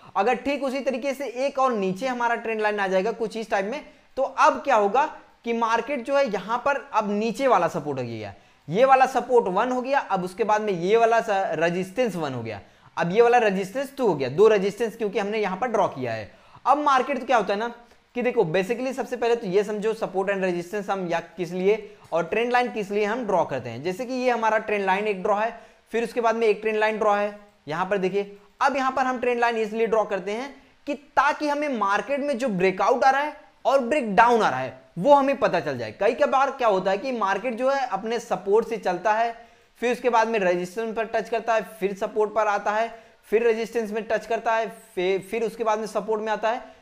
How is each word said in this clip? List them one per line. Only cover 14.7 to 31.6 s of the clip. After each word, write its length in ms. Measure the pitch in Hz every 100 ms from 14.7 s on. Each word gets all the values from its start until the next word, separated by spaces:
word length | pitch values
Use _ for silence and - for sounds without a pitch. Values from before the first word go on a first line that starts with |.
| 190 233 220
क्योंकि 240 | 214 202
हमने 180 | 202 220
यहाँ 200 | 202 185
पर 100 | 247
ड्रॉ 200 | 220 170
किया 260 | 139 123
है। 180 | 110 98 - - - 226
अब 120 | 285
मार्केट 420 | 294 269 247 262
तो 60 | 240
क्या 120 | 247
होता 160 | 196
है 60 | 202
ना 80 | 233 233 - _ _ 240
कि 60 |
देखो, 200 | 240 240
basically 520 | 180 175 190 233 262
सबसे 240 | 254 240 247
पहले 180 | 233 233
तो 120 | 220
ये 160 | 185
समझो, 300 | 208 214 208
सपोर्ट 380 | 214 190 185 190
and 100 | 196
रेजिस्टेंस 480 | 185 175 170 214 196
हम 180 | 196 180
या 120 | 170
किस 320 | 165 - 170
लिए 460 | 180 185 214 - - -
और 120 | 165
ट्रेंड 280 | 170 214 240
लाइन 200 | 247 247
किस 200 | 220 190
लिए 140 | 208 208
हम 200 | 233 220
ड्रॉ 200 | 185 156
करते 240 | 135 120
हैं। 140 | 113
जैसे 220 | 151 180 240
कि 80 |
ये 160 | 254 254
हमारा 280 | 233 220 220
ट्रेंड 280 | 214 208 196
लाइन 220 | 196 214
एक 160 | 196
ड्रॉ 120 | 185 208
है, 260 | 226 226 - _ _
फिर 120 | 220
उसके 180 | 233 247
बाद 140 | 226 226
में 120 | 226
एक 140 | 202
ट्रेंड 160 | 214 214
लाइन 200 | 214 214
ड्रॉ 180 | 214 202
है। 240 | 208 208 - _ -
यहाँ 180 | 156 185
पर 120 | 202
देखिए, 400 | 185 196 196 - - _
अब 140 | 269 277
यहाँ 160 | 262
पर 140 | 262 262
हम 140 | 254
ट्रेंड 200 | 240 240
लाइन 180 | 240 233
इसलिए 300 | 220 220 226
ड्रॉ 180 | 220 208
करते 260 | 202 185
हैं 240 | 214 277 269 - _ -
कि 60 |
ताकि 540 | 285 - - 269 302 302
हमें 220 | 285